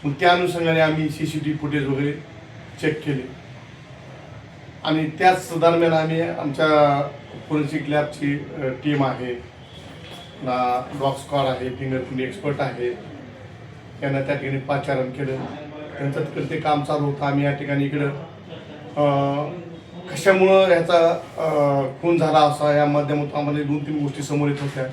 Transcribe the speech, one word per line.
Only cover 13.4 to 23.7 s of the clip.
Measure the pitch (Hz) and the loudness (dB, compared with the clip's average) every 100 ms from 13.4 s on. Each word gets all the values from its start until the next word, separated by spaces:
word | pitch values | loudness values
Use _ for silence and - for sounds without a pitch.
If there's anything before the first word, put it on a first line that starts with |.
| - - - - - - | -18 -18 -18 -18 -18 -8
यांना | 139 135 | -4 -2
त्या | 135 139 | -2 -4
ठिकाणी | 135 135 | -2 -6
पाचारण | - 139 - 131 127 | -2 -4 0 -2 -2
केलं. | 131 135 131 - - - - - - | -4 -4 -4 -6 -10 -12 -12 -12 -6
त्यांचं | 143 139 | -4 -2
तिकडे | 147 165 139 | -4 -4 -4
ते | 160 | -2
काम | 151 147 | 2 0
चालू | 139 151 143 | 2 0 0
होतं. | 139 143 | 0 0
आम्ही | 139 143 | 2 0
या | |
ठिकाणी | 139 143 139 139 | 0 -2 0 0
इकडं, | 143 143 143 - - - 160 - - - - | 0 -2 -4 -10 -16 -16 -16 -16 -16 -10 0
अ, | 147 139 139 143 151 175 170 - - 175 - | 2 4 2 0 -4 -8 -12 -14 -16 -16 -10
कशामुळं | 143 196 190 185 190 190 | 0 4 6 8 8 8
ह्याचा, | 170 165 175 165 170 - - | 6 6 6 6 4 -4 -4
अ, | 160 151 143 139 131 - | 0 4 4 4 0 -2
खून | 170 170 | 2 4
झाला | 160 151 | 6 6
असा | 147 147 147 147 | 6 4 4 4
या | 147 | 4
माध्यमातून | 147 143 147 147 147 | 4 2 0 0 -2
आम्हाला | 147 147 | -2 -2
दोन | 143 | 0